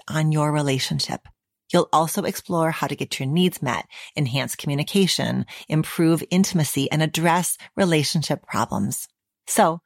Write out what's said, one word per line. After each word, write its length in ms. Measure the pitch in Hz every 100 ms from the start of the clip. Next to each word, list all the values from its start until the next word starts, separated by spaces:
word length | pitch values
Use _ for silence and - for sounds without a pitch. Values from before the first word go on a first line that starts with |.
| -
on 240 | 156 156
your 220 | 156 151
relationship. 760 | 151 143 131 - - - - - _ _ _ _
You'll 160 | 175 160
also 300 | 151 160 -
explore 480 | 196 190 - 175 160
how 160 | 156 139
to 80 |
get 240 | 143 143 -
your 80 | 135
needs 340 | 160 180 -
met, 260 | 139 117 - - - -
enhance 380 | 135 135 123
communication, 920 | - 151 143 151 196 180 - 120 127 - - -
improve 540 | 156 156 - 165 165 -
intimacy, 580 | 180 190 175 147 - 135
and 100 | 147
address 560 | 156 160 170 170 170 - -
relationship 720 | - 190 160 139 170 143 147 -
problems. 640 | - 226 196 202 - - _ _ _ -
So, 320 | - 180 170